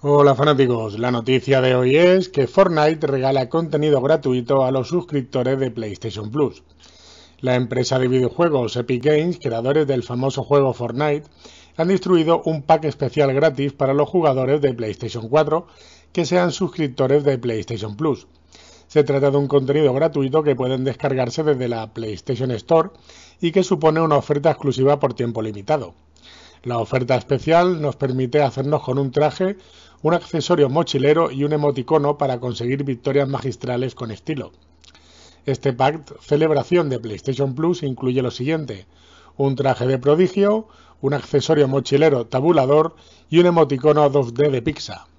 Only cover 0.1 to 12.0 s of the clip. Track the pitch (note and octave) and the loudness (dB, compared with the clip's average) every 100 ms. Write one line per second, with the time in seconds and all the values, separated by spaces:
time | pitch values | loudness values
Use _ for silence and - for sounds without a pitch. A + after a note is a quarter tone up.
0.1 | C#3+ C#3+ B2+ D3+ C#3 C3 A#2 A2 G2+ A#2+ | 6 6 6 2 4 2 2 -4 -4 -2
1.1 | B2 A#2 C3 C3+ C3+ B2+ B2+ B2+ C#3+ F3+ | -2 0 0 2 2 2 2 2 4 6
2.1 | F#3 F3+ - B2+ - F#3+ D#3+ D3+ D#3+ D3+ | 4 0 -2 0 4 2 4 2 0 -2
3.1 | C#3 C3 C3+ B2+ E3 E3 D3+ D3+ C#3+ C3 | 0 0 0 0 -2 -2 -2 2 2 2
4.1 | D#3 C#3 B2+ A#2+ C3+ C3 C3+ B2+ F3 E3+ | 0 2 -2 0 2 2 0 -2 -4 -4
5.1 | D3 B2+ C3 B2 C3+ C3 A2+ A2 F#2+ A#2 | -6 -4 -4 -2 -2 -2 -6 -10 -8 -10
6.1 | G2+ G#2 C3 C3 F2+ _ _ - _ - | -10 -8 -2 -2 -4 _ _ -20 _ -20
7.1 | - - _ C3 B2+ B2 B2+ B2 C3 B2+ | -20 -20 _ -2 0 0 -2 -2 0 0
8.1 | C3 B2+ - E3+ C#3+ A#2 B2 A#2 B2+ C3+ | 0 0 0 0 2 -2 -4 -4 -2 2
9.1 | D3+ E3+ E3+ C3+ A#2 A#2+ D3 D3 C3 A2 | 2 0 -4 -4 -4 0 0 0 -2 -4
10.1 | B2 C3+ C3 A#2 C#3+ C3+ B2 A#2+ A#2 D3+ | -4 -4 -4 0 2 2 -2 -6 -4 -2
11.1 | D3 - _ - - _ - E3 F#3+ | -2 -6 _ -20 -20 _ -4 0 0